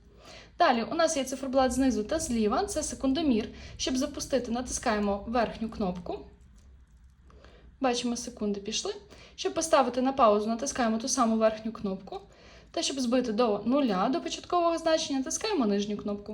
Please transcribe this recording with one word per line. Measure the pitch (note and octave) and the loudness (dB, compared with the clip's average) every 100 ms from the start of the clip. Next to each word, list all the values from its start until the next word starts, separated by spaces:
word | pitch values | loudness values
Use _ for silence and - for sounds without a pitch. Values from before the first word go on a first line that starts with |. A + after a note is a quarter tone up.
| - - - - - - | -20 -20 -20 -20 -20 2
Далі | E4+ A#3+ A3 | 4 4 0
у | E4 | 0
нас | D#4+ C#4+ | 2 0
є | |
циферблат | B3+ C4+ C4+ C4 C4 | -4 -6 0 2 2
знизу | B3 C4+ G#3+ | 2 2 0
та | G#3 D#4+ | -2 -4
зліва, | D#4+ A#3 G#3 C#4 G4+ | -2 0 2 2 0
це | D#4 | -4
секундомір. | D4 - C4+ C4+ D#4 G#3+ A3+ - - - | -6 -2 0 2 2 2 0 -10 -16 -6
Щоб | - B3+ | -2 -2
запустити, | D4 D#4 - C4 B3 | -2 -4 -2 -2 -2
натискаємо | A#3 B3 - B3 G#3+ G#3 G3+ A3+ | -4 -4 -4 -2 0 0 -2 -2
верхню | A#3+ G3+ - A3 | 0 0 -2 -8
кнопку. | - F#3+ F#3 - G#4 - - - - - - - - - - - - - - - - | -4 -4 -4 -8 -10 -12 -20 -20 -20 -20 -20 -20 -20 -20 -20 -20 -20 -20 -20 -20 -4
Бачимо, | C4 A#3+ B3 A#3+ | -2 0 -2 -4
секунди | - - G#3 G3+ | -8 -6 -4 -4
пішли. | G3 A3 F#4+ G#4+ - - - - | -4 -6 -6 -8 -14 -20 -20 -8
Щоб | F#4+ | -4
поставити | F4+ D#4 D4+ B3 B3 | -4 4 4 4 2
на | B3+ | 0
паузу, | C4 A3+ G#3 G#3+ | 6 6 6 2
натискаємо | A3+ C#4 - A#3 A3 | -2 -2 0 0 0
ту | C4 | 0
саму | C4+ A3+ A3 | 2 2 4
верхню | A3 G#3+ A3+ | 2 2 -6
кнопку. | - G3+ F#3+ - G4 - - - - - | -6 -6 -6 -8 -14 -14 -20 -20 -20 -8
Та | - | -4
щоб | D#4+ C#4 | -4 -2
збити | B3 B3+ B3 | 2 2 2
до | G#3+ A#3+ G3+ A3 | 2 2 2 2
нуля, | C#4 C4 F#3 A3+ | 2 2 2 2
до | E4 | 0
початкового | E4+ - - F4 E4+ E4 | -2 -8 -2 2 2 2
значення, | D#4+ D#4+ D#4+ C4+ | 2 0 0 -2
натискаємо | C4 D4 A4 F#4 G#3+ | -2 -4 -2 0 2
нижню | G3+ G#3 G#3 | 0 -2 -4
кнопку. | G#3 G3+ - | -6 -8 -8